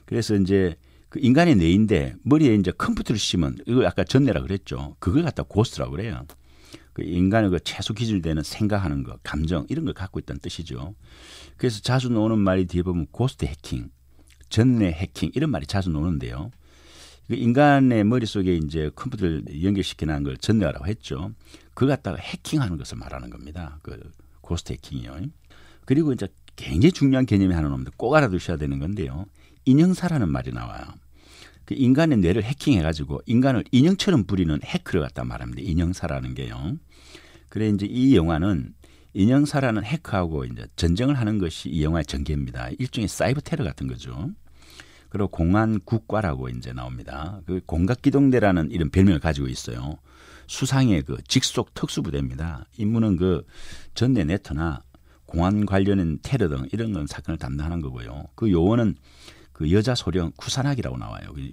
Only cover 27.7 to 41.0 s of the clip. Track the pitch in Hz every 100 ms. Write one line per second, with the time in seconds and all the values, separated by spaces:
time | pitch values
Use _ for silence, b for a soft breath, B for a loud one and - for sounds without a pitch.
27.7 | 67 64 - 117 151 127 90 - 78 73
28.7 | 69 82 104 67 69 101 b b b -
29.7 | 139 180 180 180 156 90 65 64 60 60
30.7 | 50 64 - - B B B B B -
31.7 | - 123 135 165 117 85 107 107 - 156
32.7 | 107 78 78 69 69 - 117 135 120 -
33.7 | 123 160 190 - 147 98 95 80 73 -
34.7 | - - 85 67 - 62 58 60 60 -
35.7 | 80 85 95 85 67 64 64 62 55 147
36.7 | 170 - B B B B B - 101 107
37.7 | 101 101 123 131 104 82 78 101 85 55
38.7 | - b b b 95 104 135 147 147 131
39.7 | 107 104 156 - 98 85 76 62 57 57
40.7 | - 82 90